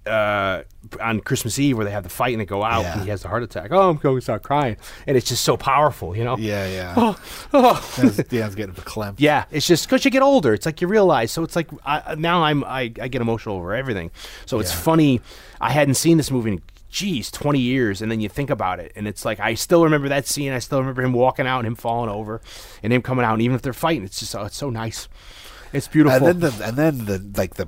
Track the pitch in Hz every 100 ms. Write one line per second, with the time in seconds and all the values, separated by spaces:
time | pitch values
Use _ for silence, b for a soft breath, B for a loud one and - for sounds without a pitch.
0 | 104 110 104 104 98 90 - - 107 -
1 | 113 107 - 131 113 131 143 117 101 101
2 | 87 - 127 113 95 101 107 117 90 101
3 | 98 101 82 110 117 95 104 180 185 156
4 | 147 131 127 107 - 143 131 104 B B
5 | - 131 - 123 - 131 - 139 147 -
6 | 85 101 120 127 107 101 95 92 90 90
7 | 226 175 B B B 285 247 185 - -
8 | 123 101 135 120 107 98 98 90 - 110
9 | 104 98 147 143 - 151 - 165 - 262
10 | 277 254 269 269 135 107 165 151 180 220
11 | 190 135 113 - 165 170 160 147 - 151
12 | - 156 165 175 156 147 131 131 120 117
13 | 123 127 117 113 113 95 85 113 135 101
14 | 85 B B B - 120 92 85 165 165
15 | 147 123 B B B B 117 143 143 131
16 | 165 165 135 127 110 90 - - - -
17 | 202 135 - - 147 147 120 131 113 98
18 | 110 113 104 - 135 107 92 90 85 -
19 | 104 - 117 104 107 113 - 170 165 151
20 | 139 139 139 - 139 131 - 139 131 127
21 | 127 120 127 123 131 127 113 120 120 117
22 | 117 104 107 110 B B B B 107 123
23 | 123 127 117 110 120 127 135 117 165 156
24 | 95 - 107 104 101 - 143 113 113 -
25 | - B B B B B B 143 - 156
26 | 151 131 139 180 165 104 101 123 160 135
27 | 104 95 101 98 95 -